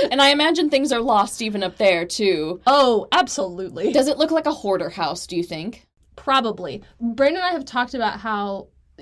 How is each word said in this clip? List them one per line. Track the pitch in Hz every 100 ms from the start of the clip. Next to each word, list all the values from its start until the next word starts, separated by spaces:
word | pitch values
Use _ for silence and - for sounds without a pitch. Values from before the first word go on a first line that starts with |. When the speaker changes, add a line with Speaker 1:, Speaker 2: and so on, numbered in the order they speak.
| 277
Speaker 1:
and | 262
I | 277
imagine | 285 311 330 302
things | 269 277
are | 247
lost | 247 214 208 -
even | 220 208
up | 190 -
there, | 202 175 175
too. | - 202 170 156 180 -
Speaker 2:
Oh, | 277 262 220 -
absolutely. | 339 349 - 190 175 190 - 196
Speaker 1:
Does | 269 262
it | 285
look | 311
like | 320 311
a |
hoarder | 302 208 185 160
house, | - 160 156 -
do | 175
you |
think? | 175 160 175 - _ _ _ -
Speaker 2:
Probably. | - 269 233 208 175 165 - -
Brandon | 233 226 277 349
and | 359
I |
have | 339 277
talked | 254 247
about | 254 220 208
how, | 220 208 202 196 - _ _ _